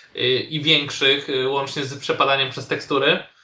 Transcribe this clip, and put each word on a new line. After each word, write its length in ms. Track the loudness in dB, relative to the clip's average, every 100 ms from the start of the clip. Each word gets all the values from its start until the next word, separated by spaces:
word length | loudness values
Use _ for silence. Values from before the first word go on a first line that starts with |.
| -16 -2
e, 40 | 0
i 340 | 0 -2 -2
większych, 680 | 2 2 2 0 2 2 0
e, 180 | -2 0
łącznie 360 | 0 -2 -6 -6
z 120 | -8
przepadaniem 500 | -4 0 2 2 -2
przez 160 | -6 -6
tekstury, 520 | -6 -2 2 2 2 -2 _